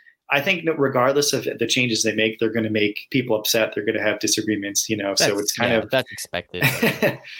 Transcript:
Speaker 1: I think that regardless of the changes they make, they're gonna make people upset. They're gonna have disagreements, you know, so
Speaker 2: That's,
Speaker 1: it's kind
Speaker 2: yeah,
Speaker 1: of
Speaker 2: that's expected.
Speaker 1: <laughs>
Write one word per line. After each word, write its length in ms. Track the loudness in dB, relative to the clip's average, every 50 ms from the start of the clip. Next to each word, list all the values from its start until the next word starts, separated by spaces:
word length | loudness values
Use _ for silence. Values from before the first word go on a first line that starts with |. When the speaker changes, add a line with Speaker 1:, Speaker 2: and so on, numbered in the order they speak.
| _ -20 _ _ _ -2
Speaker 1:
I 120 | -2 0
think 240 | 2 0 0 0 0
that 120 | -2 0 2
regardless 540 | 0 2 2 4 4 4 4 4 2 2 0
of 120 | 0 -2 -4 -2 -2
the 80 | -2 0
changes 360 | 2 2 2 2 0 0 0
they 100 | 0 2
make, 260 | 2 0 0 0 0
they're 120 | -2 0
gonna 180 | 0 0 -2 0
make 380 | 2 2 2 2 0 -4 -10 -2
people 260 | -2 -2 0 2 0 0
upset. 360 | 0 0 2 2 2 0 -2
They're 120 | -2 -2
gonna 160 | -2 -2 0 0
have 160 | 0 0 0
disagreements, 720 | 0 0 0 0 0 -2 -2 -2 -2 -4 -4 -4 -2 -2
you 80 | -2 -2
know, 180 | -2 -2 0
so 120 | 2 2 2
Speaker 2:
That's, 120 | 2 0
Speaker 1:
it's 120 | -2 -4 -2
kind 180 | 0 0 2
Speaker 2:
yeah, 80 | 2 2
Speaker 1:
of 100 | 0 0
Speaker 2:
that's 220 | -2 -2 -2 -2
expected. 520 | -8 -12 -10 -8 -6 -8 -8 -6 -4 -2 0
Speaker 1:
<laughs> 560 | 0 0 2 0 0 0 2 0 0 0 -2 -10 -18 -16 -14